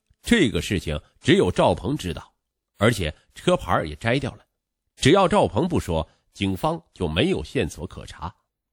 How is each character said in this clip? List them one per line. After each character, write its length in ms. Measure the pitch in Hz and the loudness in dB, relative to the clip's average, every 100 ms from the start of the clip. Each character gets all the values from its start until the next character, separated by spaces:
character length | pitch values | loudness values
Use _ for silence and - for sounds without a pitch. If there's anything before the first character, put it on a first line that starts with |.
| _ _ | _ _
这 300 | - 233 135 | 2 4 4
个 100 | 82 | 0
事 180 | - 92 | -2 -4
情 220 | 80 76 - _ | -4 -8 -8 _
只 160 | - 196 | 2 4
有 140 | 90 | 4
赵 240 | - 143 | 2 2
鹏 220 | 90 101 147 | 2 -2 -6
知 160 | 90 | -6
道， 220 | - - _ _ _ _ - | -10 -14 _ _ _ _ 0
而 160 | 107 | 2
且 220 | 120 80 - _ | 2 -2 -8 _
车 220 | - - 180 | -8 -2 0
牌 160 | - | 0
儿 160 | 107 80 | -2 -2
也 80 | 73 | -6
摘 220 | 117 131 | -2 -2
掉 120 | 131 | -4
了。 100 | 104 _ _ _ _ _ - | -10 _ _ _ _ _ 0
只 160 | 127 | 4
要 140 | 190 190 | 6 4
赵 200 | 208 120 | 4 2
鹏 200 | - 175 | 0 -2
不 140 | 107 | -2
说， 260 | - 80 78 _ _ | -2 -4 -4 _ _
警 240 | - 98 95 | -6 -4 -2
方 260 | 156 165 - | -4 -4 -10
就 160 | - 90 | -8 -4
没 220 | 78 160 | -2 0
有 120 | 151 | -2
线 260 | - - 82 | -4 -4 -4
索 180 | - - | -6 -14
可 180 | - | -14
查。 300 | - - 82 - _ _ _ | -16 -14 -14 -16 _ _ _